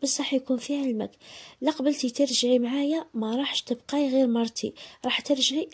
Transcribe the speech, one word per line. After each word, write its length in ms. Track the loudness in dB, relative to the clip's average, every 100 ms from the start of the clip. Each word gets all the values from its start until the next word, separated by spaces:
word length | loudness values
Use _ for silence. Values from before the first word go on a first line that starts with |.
بصح 320 | -2 -2 0
يكون 220 | -2 0 -2
في 200 | -2 -2
علمك، 340 | -2 -2 -6 -10 -20 -20 -20 -2
لا 100 | -2
قبلتي 400 | 0 0 0 -2
ترجعي 480 | 0 2 2 4 4
معايا 460 | 2 0 0 -2 -4
ما 220 | -4 -2 -2
راحش 260 | -2 -4
تبقاي 460 | -4 -6 -2 0 2
غير 180 | 4 4
مرتي، 480 | 2 0 -2 -6 -8 -20 -8
راح 160 | -2 -2
ترجعي 480 | 0 2 2 0 -2